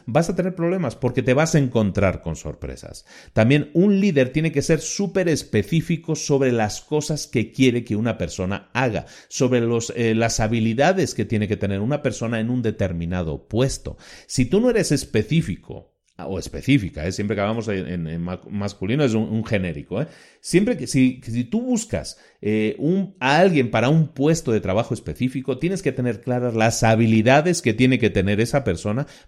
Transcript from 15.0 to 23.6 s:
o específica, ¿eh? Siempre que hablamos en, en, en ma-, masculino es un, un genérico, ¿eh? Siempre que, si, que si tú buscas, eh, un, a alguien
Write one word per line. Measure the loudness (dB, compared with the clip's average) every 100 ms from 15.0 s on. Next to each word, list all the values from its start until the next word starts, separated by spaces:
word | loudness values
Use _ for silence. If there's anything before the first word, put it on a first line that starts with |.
| 2 0 2 0 0 -6 -10 -16 -16 _ _ -14
o | -8 -8
específica, | -8 -6 2 2 2 -4 -6
¿eh? |
Siempre | -4 -4
que | -2
hablamos | -2 -2 -4
en, | -4 -4
en, | -6 -6
en | -6
ma-, | -6 -8 -8
masculino | -6 -6 -6 -4 0
es | 2
un, | 0
un | 0 -4
genérico, | -2 -2 -2 -6 -8 -6
¿eh? | -6 -10 -20 _
Siempre | 0 2 2 -2
que, | -2
si, | 2 2 0
que | -6
si | -6
tú | -4 -4
buscas, | -2 -2 -2 -6 -8 -14 _ _
eh, | -2 0 0 -2
un, | 0 0 -2 -4
a | 2 4
alguien | 6 4